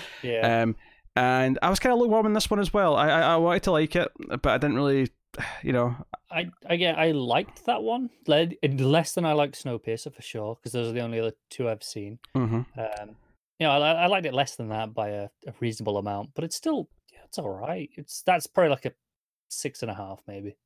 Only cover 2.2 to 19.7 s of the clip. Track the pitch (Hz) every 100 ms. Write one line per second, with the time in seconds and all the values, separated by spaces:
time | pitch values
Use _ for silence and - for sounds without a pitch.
2.2 | 214 214 - 208 196 208 185 143 151 156
3.2 | 165 165 170 175 - 160 156 175 - -
4.2 | - - 143 123 147 123 143 139 131 -
5.2 | _ - - - - 123 120 120 - -
6.2 | _ 170 175 _ - 175 175 160 165 151
7.2 | 123 127 208 - - 226 220 240 247 -
8.2 | - 151 170 - 143 135 131 156 160 -
9.2 | 170 151 147 - 135 117 - 113 151 -
10.2 | - 113 107 113 123 120 117 117 117 117
11.2 | 113 - _ - 120 107 - 113 101 113
12.2 | - 135 117 113 123 - 110 104 107 110
13.2 | _ _ _ _ 156 143 147 165 180 196
14.2 | 160 127 135 - 113 107 110 113 104 104
15.2 | 101 _ - - 120 110 107 101 104 101
16.2 | 113 - 165 - 320 285 - _ _ _
17.2 | - - 131 92 127 180 151 - 143 -
18.2 | - 180 - - 170 135 - - _ _
19.2 | _ _ _ - 143